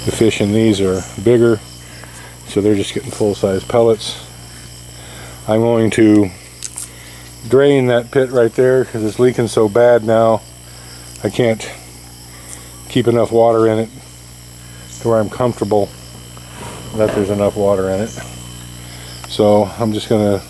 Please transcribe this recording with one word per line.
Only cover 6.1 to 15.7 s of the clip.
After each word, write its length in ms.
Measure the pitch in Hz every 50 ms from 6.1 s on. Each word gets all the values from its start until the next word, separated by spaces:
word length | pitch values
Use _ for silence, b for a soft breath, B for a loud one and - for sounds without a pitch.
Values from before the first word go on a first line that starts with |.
| 107 107 101 92 90 - - - - - - - - B B B B B B B B B B B B - - 117
drain 380 | 117 135 139 147 143 135 127
that 240 | 123 123 120 117 120
pit 220 | - 139 131 123
right 200 | 131 127 117 113
there 320 | - - 127 127 131 131 117
'cause 200 | - - 113 107
it's 160 | 107 101 -
leaking 260 | 123 127 117 - 120
so 220 | 107 - 120 110 107
bad 340 | 101 120 120 120 120 117
now. 380 | 107 113 113 113 113 113 113 104 - - - - B B B B B B B B B B B B
I 80 | - -
can't 400 | - - 127 117 110 104 - - B B B B B B B B - - B B B B B B B B B B B B - -
keep 180 | - 135 113
enough 240 | 117 117 120 110 -
water 380 | 113 117 113 117 113 113 110 110
in 100 | 110 110
it 120 | 113 110 - - - - - - - - - - - - - B B B B B B B - -
to 60 | - 117
where 120 | 113 110
I'm 100 | 107 95
comfortable 580 | - - 127 120 110 - 113 101